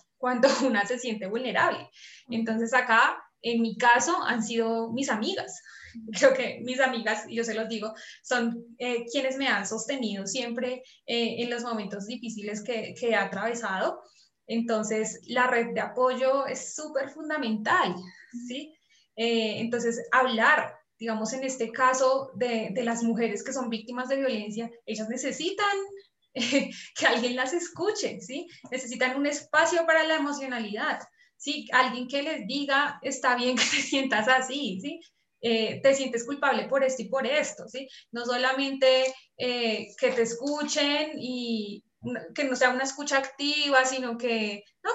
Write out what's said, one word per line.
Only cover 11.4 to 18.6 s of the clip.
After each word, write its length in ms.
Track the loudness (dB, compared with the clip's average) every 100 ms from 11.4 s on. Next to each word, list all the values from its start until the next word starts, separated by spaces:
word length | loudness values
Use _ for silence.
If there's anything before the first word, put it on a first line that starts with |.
en 80 | -4
los 120 | -4
momentos 440 | -4 -4 -4 -8 -8
difíciles 560 | -8 -8 -8 -8 -8
que, 320 | -6 -6 -6 -4
que 120 | 0
he 40 | 2
atravesado. 840 | 0 -2 -4 -4 -4 -2 -2 -4 -14 _ _ _ -6
Entonces, 720 | -4 0 0 0 -2 -2 -6 -2
la 200 | 2 4
red 260 | 4 0
de 60 | -2
apoyo 680 | -2 2 2 4 2 2 0
es 280 | -6 -8
súper 340 | -10 -4 -4 -4
fundamental, 840 | -6 -4 -2 0 0 2 2 2 -2 -10 -18 -16 -14 -10
¿sí? 280 | -10